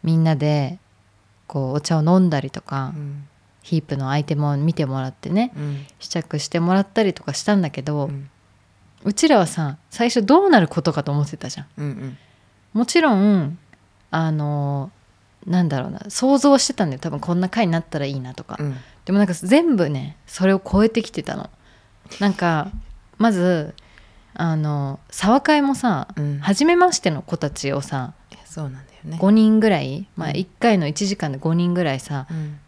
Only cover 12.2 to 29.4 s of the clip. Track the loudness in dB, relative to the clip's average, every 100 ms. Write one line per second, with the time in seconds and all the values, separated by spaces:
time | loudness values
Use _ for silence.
12.2 | _ _ _ _ _ -2 2 2 4 4
13.2 | 4 4 2 -6 _ _ _ _ _ -2
14.2 | 0 0 -2 -2 -2 -4 -6 _ _ _
15.2 | _ _ -2 0 0 -2 -6 -10 -10 -2
16.2 | 2 4 6 4 2 -2 -2 -2 -6 -6
17.2 | -2 0 0 0 0 0 -2 -6 -4 -6
18.2 | -10 -14 -14 -8 -8 -8 -16 -16 -2 2
19.2 | 2 0 4 4 4 2 0 -2 -6 -14
20.2 | -18 0 2 2 2 2 4 2 -4 -10
21.2 | -8 -10 -10 _ _ _ _ _ -20 -2
22.2 | 0 2 0 0 -4 -10 -14 -20 _ 0
23.2 | 2 2 2 0 -4 -12 -20 -20 -20 -20
24.2 | _ -6 -2 -2 -2 -2 -4 -8 -14 -4
25.2 | 2 2 4 2 2 0 0 -2 -4 -6
26.2 | -4 -4 -2 2 4 4 4 2 -2 -4
27.2 | -6 -6 -4 -4 -4 -4 -4 -6 -6 -12
28.2 | _ -20 -18 -12 -10 -12 -20 -18 -12 0
29.2 | 4 6